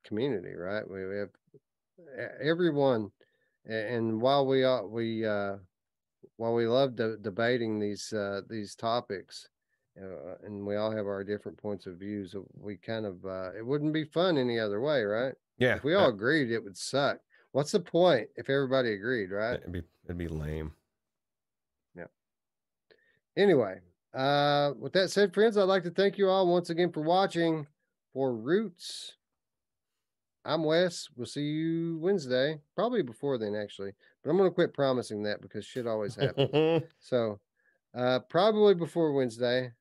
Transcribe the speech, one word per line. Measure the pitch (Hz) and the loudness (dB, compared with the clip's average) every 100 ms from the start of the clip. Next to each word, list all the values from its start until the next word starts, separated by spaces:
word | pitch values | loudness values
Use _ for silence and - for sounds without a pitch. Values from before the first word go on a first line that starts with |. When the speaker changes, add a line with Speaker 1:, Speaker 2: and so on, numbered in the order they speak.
Speaker 1:
community, | - 107 139 107 95 | -8 -4 -2 -4 -8
right? | 87 90 104 95 | -10 -6 -6 -8
We, | 95 95 | -10 -8
we | 101 | -8
have | 98 _ _ - _ _ _ _ 160 131 | -8 _ _ -20 _ _ _ _ -18 -12
e-, | 117 - | -10 -6
everyone, | 143 170 175 143 139 117 101 _ _ _ _ _ - | -2 2 2 4 4 4 -2 _ _ _ _ _ -6
a-, | 110 107 | -6 -2
and | 120 113 110 | -2 -2 0
while | 123 143 135 | 2 4 4
we | 135 | 4
are, | 131 127 98 | 4 2 -2
we, | 113 117 113 110 | -4 -4 -2 -2
uh, | 104 101 98 92 _ _ _ _ _ - - | -2 -4 -6 -14 _ _ _ _ _ -20 -6
while | 113 | -2
we | 117 113 | 2 2
love | 123 139 117 | 4 2 0
de-, | 110 107 | -4 -2
debating | 104 92 117 123 113 107 | -8 -2 0 2 0 -2
these, | 104 98 - | -2 -4 -6
uh, | 110 101 98 - | -4 -4 -6 -8
these | 113 101 | -10 -10
topics, | - 113 120 - 95 - - - _ _ _ _ - | -6 -2 -2 -2 -10 -10 -20 -20 _ _ _ _ -18
uh, | 95 82 78 92 | -14 -14 -14 -14
and | 104 101 101 | -12 -8 -4
we | 104 | -2
all | 110 | -2
have | 110 101 | -2 -4
our | 98 | -6
different | 98 104 107 - | -4 -6 -8 -10
points | 107 101 | -8 -8
of | 95 87 | -10 -12
views, | 98 104 92 | -8 -8 -8
uh, | 98 - - | -10 -14 -16
we | 101 98 | -14 -12
kind | - 113 | -8 -6
of, | 107 90 95 | -6 -8 -10
uh, | 92 92 | -8 -8
it | 95 117 | -10 -4
wouldn't | 147 151 | -2 0
be | 156 | -2
fun | 151 156 185 156 | -4 0 2 2
any | 123 117 | 0 0
other | 110 101 | -2 -2
way, | 143 147 | 0 0
right? | 104 107 131 - _ _ | 0 -2 -4 -8 _ _
Speaker 2:
Yeah. | 123 95 | 0 2
Speaker 1:
If | |
we | 135 | 2
all | 190 160 | 4 4
Speaker 2:
Uh, | |
Speaker 1:
agreed, | 104 113 156 123 | 2 0 2 2
it | 113 | -2
would | 101 92 | -6 -12
suck. | - 135 139 101 _ _ _ | -4 0 0 -2 _ _ _
What's | 131 147 | -2 0
the | 202 | -2
point | 170 165 180 135 104 - | 0 4 6 4 0 -10
if | 120 | -2
everybody | 139 135 131 120 | 0 2 2 0
agreed, | 101 110 127 92 | -2 -2 -2 -2
right? | 98 113 123 | -4 -2 -4
Speaker 2:
It'd | - | -6
be, | 90 82 _ - | -10 -10 _ -10
it'd | 87 | -6
be | 85 | -6
lame. | 78 76 78 78 - _ _ _ _ _ _ _ _ _ _ _ | -6 -4 -6 -8 -12 _ _ _ _ _ _ _ _ _ _ _
Speaker 1:
Yeah. | 87 85 _ _ _ _ _ _ _ _ _ _ _ _ - | -18 -18 _ _ _ _ _ _ _ _ _ _ _ _ 2
Anyway, | 202 151 101 95 _ _ _ | 6 6 4 -4 _ _ _
uh, | 127 135 143 143 143 143 131 | -2 2 4 4 4 2 -2
with | 135 | 0
that | 185 175 | 0 2
said, | - 202 | 2 2
friends, | 196 220 208 | 4 4 4
I'd | |
like | 190 190 | 4 2
to | 170 | 0
thank | 175 196 196 | 2 2 4
you | 190 | 4
all | 190 180 | 4 4
once | 175 175 | 4 2
again | 170 175 | 0 0
for | 156 | 0
watching. | 151 185 190 170 165 160 143 _ _ _ _ | 2 4 4 2 0 0 -6 _ _ _ _
For | 131 135 | -2 -2
Roots, | 117 117 190 214 175 - - - - _ _ _ _ _ _ _ _ _ _ _ _ | -2 0 0 0 -10 -14 -12 -14 -20 _ _ _ _ _ _ _ _ _ _ _ _
I'm | - 156 | -4 -2
Wes. | 156 160 180 175 - | 2 2 2 -2 -14
We'll | 123 117 | -12 -8
see | 143 | -6
you | 147 151 165 165 165 165 | -4 -2 -2 -2 -4 -2
Wednesday, | 170 202 131 127 139 156 _ | 0 0 0 0 0 -2 _
probably | - 220 247 | -4 -2 0
before | 135 110 143 127 | -4 -4 -4 -2
then, | 107 | -2
actually. | 104 104 - 98 - _ _ | -2 -6 -8 -12 -12 _ _
But | 127 | 0
I'm | 175 | 4
gonna | 190 | 4
quit | - 156 | 4 0
promising | - 135 127 107 104 | 2 2 2 -2 -4
that | 104 104 | -4 -4
because | 101 107 - | -8 -12 -8
shit | 131 117 | -6 -4
always | 110 104 | -2 -4
happens. | - 139 110 135 147 156 165 160 | -2 -2 2 2 4 4 2 0
Speaker 2:
<laughs> | _ | _
Speaker 1:
So, | - 127 113 104 _ _ _ _ _ | -2 0 0 -4 _ _ _ _ _
uh, | 117 123 127 | -2 0 0
probably | - 165 208 214 208 | 2 4 4 6 6
before | 185 156 170 160 | 6 2 0 2
Wednesday. | 139 127 113 120 127 127 120 | 2 0 0 0 0 -2 -10